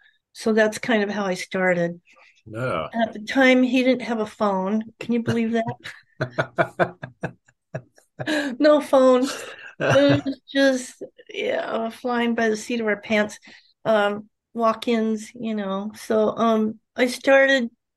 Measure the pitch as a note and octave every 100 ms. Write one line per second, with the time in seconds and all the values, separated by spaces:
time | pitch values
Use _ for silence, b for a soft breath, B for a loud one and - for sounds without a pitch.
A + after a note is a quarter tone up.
0 | b b _ - A3+ A3 G#3+ G#3+ - G#3+
1 | G3+ G#3 G3 F#3 - F#3+ F#3 F3 E3+ F3
2 | _ b b b G#2+ A2 B2+ E2+ D#2 A3+
3 | A3 G#3+ G#3+ C4+ B3+ B3+ B3 C4 B3+ B3
4 | A3+ A3+ G#3 - G#3 F#3+ F#3+ A3 A3 -
5 | - A#3+ A3+ A#3 A3+ A3+ A3+ - - -
6 | _ - B2 - - - D#3+ - F3 -
7 | - _ - - _ _ _ - - _
8 | _ - - D4+ C#4+ A#3 D4+ D4+ C4 C4+
9 | C4 B3 C4+ B B B B B C#3 C4+
10 | C#4+ C#4+ C#4 - - C#4 C4+ B3+ B3 -
11 | - _ - - G#3 - - A3+ A3+ -
12 | B3 A#3+ A#3 A#3 A3+ G#3+ - A#3 A3 G#3
13 | - G#3+ G#3 - B B B B - G#3+
14 | G3+ G#3 G#3+ _ _ A#3 A3+ A3 - A3+
15 | A3 G#3+ A3 - A3+ G#3+ G3 G3 G#3 -
16 | - A3 G#3+ - A3+ A3 A3 A3 _ -
17 | B3 B3 C#4 C4+ C4+ C4+ A#3 _ _